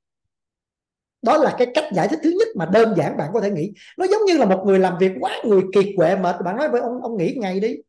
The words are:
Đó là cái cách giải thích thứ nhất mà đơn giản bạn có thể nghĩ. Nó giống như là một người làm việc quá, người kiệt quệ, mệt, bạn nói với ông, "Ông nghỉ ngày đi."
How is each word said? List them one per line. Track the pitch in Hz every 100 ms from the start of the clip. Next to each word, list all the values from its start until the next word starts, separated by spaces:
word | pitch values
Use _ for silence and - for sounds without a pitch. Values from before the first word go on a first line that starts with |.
| _ _ _ _ _ _ _ _ _ _ _ _
Đó | 233 302
là | 247 -
cái | 247
cách | 302 -
giải | 180 185
thích | 311
thứ | 311 359
nhất | 453 -
mà | 165
đơn | 214 226 175
giản | 143 -
bạn | 151
có | 220
thể | 196
nghĩ. | 180 175 - - -
Nó | 370
giống | 415 403
như | 330
là | 214
một | 190 202
người | 190
làm | 185 175
việc | 190 190
quá, | - -
người | 233 196 185
kiệt | 202 196 180
quệ, | 160 190
mệt, | 180 180 175
bạn | 214
nói | 302
với | 240
ông, | 233 254
"Ông | 240 226
nghỉ | 170 269
ngày | 196 190
đi." | 220 294